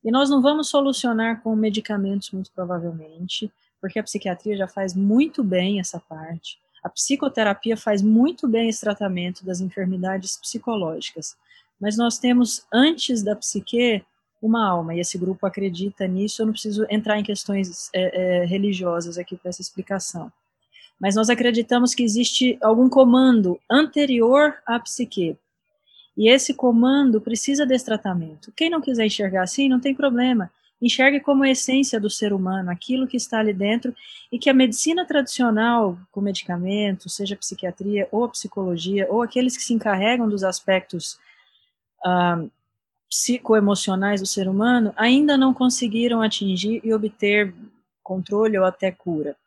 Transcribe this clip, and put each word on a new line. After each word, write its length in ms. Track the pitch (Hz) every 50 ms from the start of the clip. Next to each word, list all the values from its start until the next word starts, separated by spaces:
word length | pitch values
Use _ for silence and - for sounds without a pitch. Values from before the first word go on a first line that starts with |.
| _
E 60 | 226
nós 180 | 226 262 285 269
não 140 | 285 269
vamos 260 | 247 285 302 311 302 -
solucionar 720 | - 285 277 269 254 - - 247 233 220 226 226 226 226
com 140 | _ 226 220
medicamentos, 760 | 214 214 220 202 220 214 - 214 202 196 196 196 202 - -
muito 180 | - 190 185 -
provavelmente, 960 | _ - 185 175 180 175 170 170 165 165 156 156 160 165 175 180 - - 220 214 _ _ _ _ _ _
porque 180 | - 190 - 226
a 40 |
psiquiatria 560 | 214 - - 208 - 196 180 180 - 214 208 196
já 100 | 190 185
faz 240 | _ 202 196 190
muito 500 | 175 185 196 202 214 247 294 320 - -
bem 380 | 247 190 185 180 180 190 208 202
essa 180 | 175 - - 170
parte. 600 | _ _ 165 156 160 160 170 165 _ - - _ _ _ _ _ _
A 60 | -
psicoterapia 880 | _ - - - 269 285 - 269 - - 220 208 202 - - 226 226 220
faz 240 | - 226 208 202
muito 440 | 196 214 220 226 247 311 339 - -
bem 220 | 254 220 226 226 226
esse 140 | 214 -
tratamento 600 | - 214 202 - 208 196 185 180 175 180 180 -
das 200 | 185 185 185 175
enfermidades 760 | 190 185 - 202 190 185 190 185 180 190 190 190 185 190 -
psicológicas. 1000 | - - - - 233 - - 226 208 180 160 160 - - - - 165 156 - - _ _ _ _ _ _ _ _ _
Mas 160 | 196 208 208
nós 220 | 220 240 233 226 -
temos, 480 | - 247 247 247 240 220 - - _ _
antes 500 | - 226 262 311 330 - - - 254 226
da 140 | 202 208 208
psique, 680 | 208 - - - 202 180 - - 233 247 240 220 196 - _ _ _ _ _ _ _
uma 260 | - 220 226 233 220 196
alma, 280 | 180 170 165 165 165
e 20 | 170
esse 180 | 175 - -
grupo 300 | 180 180 180 190 185 -
acredita 640 | 190 180 - 196 196 175 170 190 202 - _ 196 185
nisso. 340 | 185 185 202 214 - -
Eu 40 | 220
não 60 | 220
preciso 320 | 220 - - 220 202 208 214 -
entrar 300 | 208 214 214 214 208 208
em 20 |
questões, 680 | 202 208 208 196 - - 202 196 190 180 170 - - - -
é, 480 | 185 185 185 - 180 185 180 180 180
é, 20 | 175
religiosas 680 | 175 185 196 196 208 196 180 185 175 170 170 170 170 170
aqui 200 | 175 180 - 190
pra 140 | 180 _ 180
essa 120 | 180 -
explicação. 680 | 185 - _ - 180 - 202 190 - - - 170 160 - _ _ _ _ _ _ _ _ _ - - _ _ _
Mas 140 | 190 196 196
nós 160 | 214 220 214
acreditamos 640 | 240 233 240 247 226 226 226 - 247 240 247 247 -
que 80 | -
existe 560 | 247 226 208 233 240 - - - 254 254 - -
algum 280 | - 214 226 226 254 262
comando 720 | 247 277 262 240 240 254 262 262 247 226 196 180 175 - _ _
anterior 880 | 254 277 311 294 - 294 294 277 262 240 226 233 254 285 302 302 294 - _
à 100 | - 233 240
psique. 560 | 233 - - - 247 - - - 180 165 151 _ _ _ _ _ _ _ _ _ _ _ _ _ - _ _
E 120 | - 214 220
esse 240 | 254 269 - -
comando 680 | 269 - - 247 233 233 240 254 269 285 285 262 220 214
precisa 440 | 214 226 233 214 - - 277 277 294
desse 200 | 254 262 247 247
tratamento. 680 | - 220 214 - 196 180 175 165 160 156 151 - - _
Quem 120 | - 330 330
não 120 | 339 320
quiser 260 | 285 277 254 226 220
enxergar 380 | 214 208 - 208 190 185 190 185
assim, 240 | 180 - - 277 277
não 100 | 254 247
tem 160 | 247 277 269
problema. 560 | 262 294 277 240 240 247 254 254 220 185 175 _ _ _ _ _ _
Enxergue 380 | 233 247 - - 262 277 277 285
como 240 | 277 - 285 269 277
a 40 | 269
essência 520 | 262 254 - - 262 269 277 262 - 226
do 100 | 202 208
ser 220 | - - 220 208
humano, 400 | 202 196 185 185 190 190 185 180
aquilo 340 | 175 175 - - 254 262 262
que 100 | 254 -
está 220 | 247 - - - 220
ali 140 | 214 214 202
dentro, 400 | 185 196 202 220 240 - 156 - _ - - - - - _
e 40 | -
que 140 | 240 - 285
a 40 | 269
medicina 520 | 262 262 240 214 - - 311 330 349 359
tradicional, 920 | 349 311 294 269 - - - 254 240 220 214 220 233 240 233 220 196 175 175 185 _
com 100 | _ 202
medicamentos, 960 | 202 202 190 - - - 180 175 175 185 196 208 208 202 190 185 - 180 -
seja 220 | - 202 190 202
a 20 | 196
psiquiatria 720 | - - 196 - - 180 175 _ 190 202 208 202 190 -
ou 140 | - 214 240
a 40 | 233
psicologia, 800 | - - - 208 - 202 190 185 175 165 165 185 196 202 190 -
ou 140 | 196 226
aqueles 340 | 233 226 - 254 254 254 240
que 60 | -
se 100 | - -
encarregam 560 | 240 220 - 214 202 190 196 220 247 247 233 214
dos 140 | 208 196
aspectos, 800 | 190 190 185 - _ - 190 185 180 _ - 175 - - - _ _ _ _ _ _ _ _ _ _ _ _ _ _ _ _ _ -
ah, 400 | 180 180 180 175 175 175 170 160 - _ _ _ _ _ _ _ _ _ _ _ _
psicoemocionais 1120 | - - - - 240 247 - - 220 220 202 202 202 185 - - 190 190 196 202 208 196
do 60 | 190
ser 220 | 196 - 208 190 190
humano, 440 | 190 196 214 240 247 247 220 208 -
ainda 400 | - 214 240 254 277 302 294 285
não 160 | 269 262 269
conseguiram 720 | 254 - 254 254 247 - 247 226 202 226 233 240 233 226
atingir 580 | 220 214 214 - 202 196 185 180 185 214 226 226 -
e 100 | 220 220
obter 580 | 220 208 208 208 _ - 202 202 208 208 190 175 170 - - _ _ _ _ _ _ _
controle 520 | - 190 190 180 - 208 208 220 220 214
ou 80 | 190 190
até 280 | 185 185 _ - 190
cura. 420 | 180 _ _ 180 165 151 147 143 139 _ _